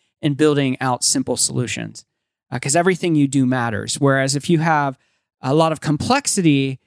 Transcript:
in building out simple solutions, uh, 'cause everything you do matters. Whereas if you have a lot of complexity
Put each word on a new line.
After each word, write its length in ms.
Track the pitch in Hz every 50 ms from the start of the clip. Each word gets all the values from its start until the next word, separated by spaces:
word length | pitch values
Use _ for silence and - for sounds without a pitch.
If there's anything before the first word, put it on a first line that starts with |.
| _ _ _ _
in 140 | - 147 143
building 420 | 131 156 151 147 143 139 131 131 -
out 260 | 139 131 123 - -
simple 340 | - - 135 131 - 123 -
solutions, 640 | - - 127 127 123 107 - 123 113 107 110 - - _ _ _ _ _ _ _ _ _
uh, 80 | 135 123
'cause 180 | - 143 165
everything 380 | 175 170 190 185 - - 175 156
you 140 | 151 143 135
do 180 | 131 139 131
matters. 480 | 127 127 127 117 117 104 101 107 - -
Whereas 420 | - 143 139 135 135 135 135 135
if 140 | 143 - -
you 80 | 170 151
have 400 | 160 170 156 147 143 139 131 _ _ _ _ _ _ _ _ _
a 140 | - 127 143
lot 180 | 160 160 160 156
of 80 | -
complexity 960 | - 151 147 - - 220 254 277 - - - 202 175 156 143 139 135 135 131 - _